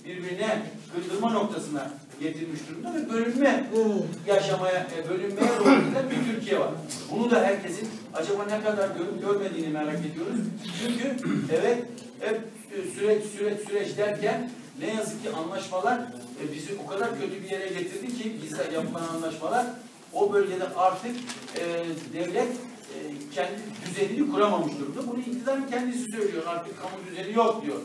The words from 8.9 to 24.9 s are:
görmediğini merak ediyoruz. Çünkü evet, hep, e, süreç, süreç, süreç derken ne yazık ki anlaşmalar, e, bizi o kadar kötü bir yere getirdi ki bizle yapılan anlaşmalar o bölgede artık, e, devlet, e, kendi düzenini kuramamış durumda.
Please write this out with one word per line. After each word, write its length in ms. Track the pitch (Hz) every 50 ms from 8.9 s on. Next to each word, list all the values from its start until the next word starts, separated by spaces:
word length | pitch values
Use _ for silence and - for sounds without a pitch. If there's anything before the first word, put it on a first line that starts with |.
| - 165 180 202 190 -
görmediğini 460 | - 196 202 196 196 185 165 160 160 156
merak 300 | 151 151 151 151 - -
ediyoruz. 380 | 165 151 - - - 403 - 214 - - - - - 175 170 -
Çünkü 360 | 220 247 240 240 254 277 254 - - - 202 151 135 -
evet, 320 | 160 175 202 226 240 240 - - - - - - - -
hep, 200 | - 214 220 - - - - - - -
e, 180 | 208 196 180 - -
süreç, 300 | - 196 214 214 208 -
süreç, 440 | 208 - 202 202 208 202 - - -
süreç 280 | 202 208 185 - -
derken 540 | 202 208 208 - - 202 226 247 247 - - - - - - - 135
ne 140 | - 214 220
yazık 280 | 220 202 - - -
ki 80 | - -
anlaşmalar, 680 | - 160 165 170 196 190 185 - 185 185 196 233 247 -
e, 540 | - - - - - - - - - - 147
bizi 220 | 151 - 196 202 196 -
o 40 | -
kadar 300 | 196 196 233 214 - 139
kötü 220 | 202 - - -
bir 80 | 175 -
yere 180 | 196 190 190 190
getirdi 500 | 175 175 175 - - 202 240 247 - -
ki 180 | 220 220 - -
bizle 320 | 151 151 151 - 175 156 160
yapılan 340 | 160 165 165 170 170 165 160
anlaşmalar 580 | 160 165 165 160 156 - 156 160 208 247 247 247 - - - - - - - -
o 200 | - - - 208
bölgede 320 | 202 202 196 180 180 185 185 180 -
artık, 400 | 175 185 185 185 - - 240 247 240 - - - - - - -
e, 280 | 165 170 170 170 170 170 165 160 143 - 120 127
devlet, 340 | 160 180 175 - 233 240 240
e, 480 | - - - - - - - - - 156 151 151 147 143 - - -
kendi 260 | 185 139 - 202 - - - - - -
düzenini 460 | 175 - - - - - - 294 -
kuramamış 400 | - 196 208 208 - 170 160 147 - -
durumda. 340 | 143 -